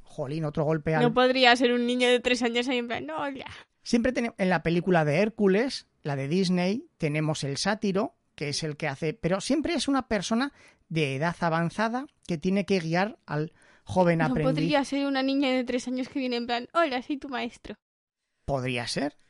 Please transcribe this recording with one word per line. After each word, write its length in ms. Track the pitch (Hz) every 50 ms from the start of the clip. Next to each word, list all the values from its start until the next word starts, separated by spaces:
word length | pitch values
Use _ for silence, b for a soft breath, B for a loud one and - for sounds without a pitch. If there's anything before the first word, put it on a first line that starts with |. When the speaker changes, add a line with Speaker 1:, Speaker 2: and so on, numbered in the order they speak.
| -
Speaker 1:
Jolín, 420 | - - 156 143 127 151 165 156
otro 180 | 147 151 165 143
golpe 300 | 151 160 156 - 160 160
al 80 | -
Speaker 2:
No 120 | 240 240 226
podría 420 | 247 254 254 254 262 254 240 240
ser 180 | 240 269 240 247
un 140 | 240 240
niño 200 | 240 247 247 247
de 120 | 247 247 240
tres 240 | - 254 247 233 254
años 240 | 233 233 240 247
ahí 100 | 269 254
en 100 | 240 240
plan, 180 | 240 226 - 262
"No, 200 | 294 320 311 294 277
ya". 140 | 269 - - - - - - _ _ _ -
Speaker 1:
Siempre 300 | - 233 233 226 262 254
tenem-, 220 | 262 233 233 -
en 120 | - 190 185
la 120 | 175 156
película 420 | - 165 170 175 170 190 180 165 156
de 120 | 151 143
Hércules, 720 | 175 214 220 - - 202 190 185 214 262 254 - - - _ _ _ -
la 120 | 151 143
de 120 | 135 135
Disney, 600 | 139 170 190 190 175 180 175 180 190 208 269 349 - _
tenemos 460 | - 165 147 147 156 156 151 151 - 151
el 140 | 135 139
sátiro, 580 | - - 196 214 202 - 196 180 196 240 - _ _ _ _ _
que 140 | - 151 147
es 140 | 139 - 160
el 140 | 151 143
que 100 | - 165
hace, 260 | 147 135 - 170 151 -
pero 280 | - - 165 190 202
siempre 320 | - - 269 330 262 330 349
es 140 | 254 -
una 200 | 294 277 262 -
persona 460 | - 226 196 175 - 226 233 277 285 b b b b b b b -
de 260 | 160 160 151 135 135
edad 200 | 131 160 175 170 -
avanzada 640 | 165 165 160 165 170 165 - - 220 226 233 254 285 - _ _ _
que 100 | - 175
tiene 280 | 147 - 185 196 202 196
que 140 | - 196 185
guiar 380 | 160 160 165 180 196 220 - _ _
al 280 | - 147 151 156 156 b b b b b b b
joven 360 | - - 185 180 170 170 165
Speaker 2:
No 60 | 160
Speaker 1:
aprendiz. 280 | 156 254 - - 262 -
Speaker 2:
podría 300 | - - - 294 277 269
ser 200 | - 277 277 277
una 160 | 277 269 262 262
niña 260 | 269 269 277 285 254
de 140 | 254 262 240
tres 240 | 254 247 254 -
años 220 | 247 254 254 254 -
que 100 | - 285
viene 180 | 254 254 240
en 80 | 240 240
plan, 200 | 240 240 240 247 - -
"Hola, 280 | 339 339 285 247 254
soy 160 | - - 302
tu 120 | 269 - 277
maestro". 460 | 254 233 240 233 - - - - 214 _ _ _ _ _ _ _ _ _ _ _ _ _ -
Speaker 1:
Podría 420 | - 139 131 123 127 123 120 120
ser. 300 | - - 180 269 294 - _ _